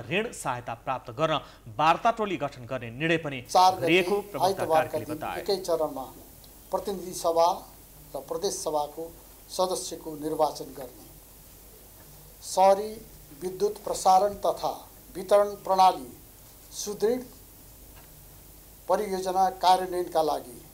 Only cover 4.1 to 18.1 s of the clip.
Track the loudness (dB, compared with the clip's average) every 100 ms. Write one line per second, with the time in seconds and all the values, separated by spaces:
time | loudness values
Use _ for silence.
4.1 | 0 -4 -2 0 0 2 2 2 -2 -6
5.1 | -8 -6 -6 -2 -2 0 0 0 -4 -12
6.1 | -16 -20 -20 -20 -20 -8 -6 -4 -8 -8
7.1 | -4 0 4 2 2 -8 -20 -20 -20 -14
8.1 | -14 -10 -6 -4 -4 -4 -2 -4 -8 -14
9.1 | -16 -20 -20 -10 -4 -2 -2 -6 -10 -12
10.1 | -10 -6 0 0 0 -12 -14 -16 -18 -20
11.1 | -20 -20 -20 -20 -20 -20 -20 -20 -20 -20
12.1 | -20 -20 -20 -6 4 6 6 0 -10 -16
13.1 | -20 -20 -12 -10 -2 -2 -2 -6 0 4
14.1 | 6 4 0 -2 -2 -4 -6 -12 -20 -16
15.1 | -12 4 4 4 -2 0 6 6 6 -2
16.1 | -16 -20 -20 -20 -20 -18 -12 -10 -2 0
17.1 | 0 -4 -16 -20 -20 -20 -20 -20 -20 -20